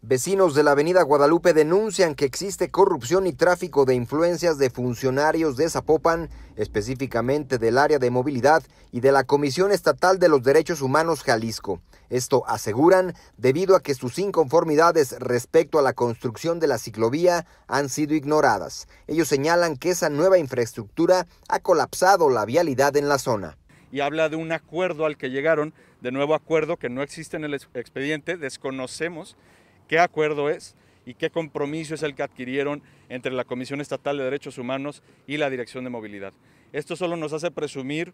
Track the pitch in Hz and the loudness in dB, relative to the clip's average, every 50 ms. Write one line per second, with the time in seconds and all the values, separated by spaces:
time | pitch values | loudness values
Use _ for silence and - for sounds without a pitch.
0 | - 117 131 127 - 175 196 196 190 175 139 143 147 151 143 139 147 165 185 185 | -2 0 -2 -2 0 0 2 4 4 4 4 4 4 4 4 4 2 4 4 4
1 | 170 135 147 143 143 143 165 170 - 175 170 156 151 151 170 196 220 220 180 - | 4 4 4 4 4 4 4 4 4 4 4 4 4 4 2 0 0 0 0 0
2 | 185 165 147 - 143 135 120 - 170 202 185 - 185 170 - 170 190 196 180 143 | 0 0 0 -2 -2 -4 -2 -4 -8 -8 -4 -4 -6 -4 2 2 4 4 2 -2
3 | 117 117 160 190 196 180 139 - 170 175 180 175 - 175 139 143 139 127 131 123 | -2 0 0 0 0 0 0 2 2 2 2 0 -2 -2 2 2 2 4 2 0
4 | 120 113 - 151 165 175 175 156 156 175 160 139 139 127 123 - 123 123 120 110 | 0 -4 -2 0 0 0 0 0 0 -2 0 2 0 -2 0 -2 -4 -4 -4 -2
5 | - 131 127 135 147 156 160 165 160 156 131 117 156 165 - 139 - - 160 156 | -4 -2 0 2 2 2 2 2 0 -2 0 0 -2 -2 -2 -4 0 2 0 2
6 | - 170 165 170 165 - - - - - - - 107 101 - 107 101 117 131 120 | 4 0 0 0 -4 -10 -12 -18 -20 -20 -8 -8 -8 -4 -4 -6 -4 -4 -6 -6
7 | 135 127 - 117 113 123 139 151 151 127 131 123 113 113 113 135 143 147 156 143 | -6 -4 -4 -2 0 0 -2 -2 -2 -2 -4 0 0 2 2 2 2 2 2 2
8 | 127 123 123 127 123 147 143 123 113 139 151 160 - - _ _ _ _ - 120 | 2 0 0 0 -2 -2 -4 2 4 4 4 4 2 -4 _ _ _ _ -8 2
9 | 120 135 139 139 131 123 143 143 147 143 127 170 185 202 202 185 - 160 143 131 | 4 4 4 4 4 2 2 2 2 0 0 0 2 2 2 2 2 0 0 2
10 | - 180 190 185 175 170 156 139 117 131 139 156 165 - 175 147 135 131 135 151 | 2 2 4 4 4 4 4 4 4 6 4 4 4 2 -4 -4 -2 0 2 2
11 | 160 165 165 143 - - 123 113 113 113 113 - - - 95 85 _ _ - _ | 2 2 -2 -2 0 0 0 0 0 -4 -8 -10 -8 -8 -8 -8 _ _ -20 _
12 | _ _ 120 127 127 - - 135 - - 113 110 - - 104 117 147 170 190 185 | _ _ -4 -4 -2 2 0 0 0 0 -6 -6 -6 -6 -2 4 6 6 6 6
13 | 185 180 175 - - - _ - 107 127 135 156 190 185 190 175 - - 139 127 | 4 0 -4 -10 -18 -20 _ -2 0 0 2 2 4 4 4 4 4 0 -6 -6
14 | - 123 - - 190 202 185 170 156 131 139 165 170 165 151 147 165 170 170 165 | -6 -8 -4 -4 -4 -2 0 0 0 4 2 2 2 4 2 4 4 4 4 4
15 | 143 127 - - - 120 123 123 120 - - 160 165 143 - 156 139 131 117 - | 0 0 -2 -10 -4 -2 -2 -2 -2 2 2 2 2 4 2 2 2 2 0 0
16 | 123 120 113 - - 127 110 - - 165 170 170 160 147 131 113 - - 104 107 | -2 -2 -2 -4 -6 -8 -8 -4 -4 -4 -2 -2 0 0 -2 -2 -4 -10 -4 -2
17 | 113 113 123 156 175 175 175 170 170 _ _ _ _ _ 117 131 147 139 - 151 | -2 -2 0 2 2 2 2 0 -4 _ _ _ _ _ -2 -2 -2 -2 -2 -4
18 | 156 147 151 156 135 143 151 151 147 131 110 98 85 67 - - - _ - _ | -2 -2 -2 -2 0 0 2 4 4 4 2 2 -2 -8 -12 -16 -18 _ -20 _
19 | _ - - 160 170 - 147 135 139 156 170 175 175 170 151 131 - 170 180 175 | _ -6 -2 -2 0 0 0 0 2 2 2 2 2 0 -2 -4 -2 -2 -2 0
20 | - 156 147 143 160 190 190 185 156 131 131 123 120 117 - - 110 101 _ - | -2 -2 0 2 4 4 4 4 2 0 -2 -4 -4 -4 -6 -12 -14 -12 _ -2
21 | 165 170 180 185 180 _ _ _ _ _ - 175 _ - 180 156 127 - - - | 2 4 4 2 2 _ _ _ _ _ -6 -4 _ 2 2 2 2 -2 -2 0
22 | 180 185 202 185 170 143 127 113 104 104 120 165 175 165 135 117 135 143 135 147 | 4 4 4 6 4 2 2 2 -2 0 0 0 0 0 0 0 0 2 2 0
23 | 143 143 143 135 - 139 120 104 90 78 78 _ _ _ - _ _ _ - 135 | 0 0 -2 -2 0 -2 -4 -4 -4 -10 -14 _ _ _ -20 _ _ _ -6 -4
24 | 143 143 147 160 160 156 147 160 165 160 165 160 _ _ 151 160 185 185 170 147 | -4 -4 0 0 -2 0 -2 -6 -6 -6 -8 -8 _ _ -6 -4 -4 -4 -2 -2
25 | 156 156 147 _ - 135 127 135 139 156 165 151 147 156 - _ _ _ _ _ | -4 -4 -4 _ -8 -6 -6 -2 0 0 0 0 0 -6 -8 _ _ _ _ _
26 | - 123 127 135 143 147 156 147 _ _ 156 160 156 151 170 - - 123 120 127 | -10 -8 -4 -4 -2 0 0 -2 _ _ -2 -2 0 -2 -6 -6 -6 -8 -6 -6
27 | 143 143 - 165 160 - - 170 151 151 143 135 - _ _ 127 117 - _ 131 | -8 -10 -10 -16 -14 -12 -10 -10 -8 -8 -8 -10 -10 _ _ -14 -14 -12 _ -8
28 | 135 143 156 156 - - 170 180 151 135 - - - 139 131 131 131 127 - - | -6 -6 -6 -6 -6 -8 -8 -6 -8 -10 -10 -8 -10 -8 -8 -8 -10 -10 -8 -8
29 | 156 170 175 156 180 - - _ _ _ _ _ _ _ _ _ _ _ 151 160 | -8 -8 -8 -10 -16 -18 -20 _ _ _ _ _ _ _ _ _ _ _ 2 2
30 | 175 180 _ 151 156 151 151 147 143 147 165 - - - _ _ _ _ _ _ | 2 2 _ -2 -2 -2 0 -2 -2 -2 -4 -6 -8 -20 _ _ _ _ _ _
31 | _ 123 123 _ 160 156 _ 170 165 147 _ 147 147 143 151 160 160 147 160 143 | _ -20 -10 _ -8 -6 _ -6 -8 -6 _ -6 -6 -6 -6 -8 -8 -10 -8 -6
32 | 151 151 139 131 147 135 _ - 127 123 127 139 139 143 147 147 143 _ _ _ | -8 -8 -6 -6 -10 -10 _ -12 -10 -6 -4 -2 -2 -2 -4 -8 _ _ _ _
33 | _ _ 123 127 127 135 131 127 120 _ 127 123 127 123 143 139 147 - 143 127 | _ _ -14 -8 -8 -6 -4 -4 -6 _ -6 -8 -8 -8 -8 -10 -8 -8 -8 -8
34 | _ 143 143 143 135 127 131 143 - 147 123 - 123 123 131 135 139 147 143 - | _ -6 -6 -4 -4 -4 -6 -6 -10 -12 -14 -12 -8 -8 -6 -6 -8 -10 -14 -14
35 | _ _ _ _ _ - 139 151 151 139 131 123 120 - - 131 127 127 123 117 | _ _ _ _ _ -10 -6 -4 -4 -4 -4 -6 -8 -10 -10 -12 -12 -10 -12 -12
36 | 107 104 104 101 98 98 _ _ _ _ _ _ _ _ - 139 151 - 175 156 | -12 -12 -14 -14 -14 -16 _ _ _ _ _ _ _ _ -10 -10 -8 -8 -8 -6
37 | 185 175 170 170 156 156 147 160 151 170 143 - 151 143 - 139 131 131 143 156 | -6 -6 -6 -6 -6 -8 -8 -6 -6 -6 -6 -6 -8 -8 -8 -8 -8 -6 -6 -6
38 | 170 175 | -6 -8